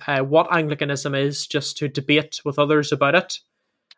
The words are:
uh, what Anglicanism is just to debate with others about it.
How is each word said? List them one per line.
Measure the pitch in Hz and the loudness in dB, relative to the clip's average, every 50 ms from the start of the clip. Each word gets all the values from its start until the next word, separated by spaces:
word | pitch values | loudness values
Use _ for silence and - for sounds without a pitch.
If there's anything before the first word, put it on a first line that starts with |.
| - | -4
uh, | - 143 135 135 | -2 -2 -2 0
what | 139 147 160 175 - | 4 4 4 4 4
Anglicanism | 175 165 160 151 143 147 151 143 143 139 - 147 139 | 2 0 0 0 -2 -2 -2 -4 -4 -4 -4 -2 -2
is | 135 139 143 143 - - | 0 0 0 -2 -4 -6
just | - - 147 139 - - | -4 -4 -4 -4 -4 -6
to | - 151 | -6 -6
debate | 139 139 - 131 - 147 151 147 - - - - | -6 -4 -4 0 2 2 2 2 -2 -6 -8 -6
with | 151 139 | -4 -2
others | 147 147 143 156 151 143 - | 0 2 2 2 2 2 0
about | 147 135 143 139 156 | 0 0 2 2 2
it. | 180 185 - - - _ _ _ _ _ _ _ _ _ _ _ | 2 0 -2 -8 -14 _ _ _ _ _ _ _ _ _ _ _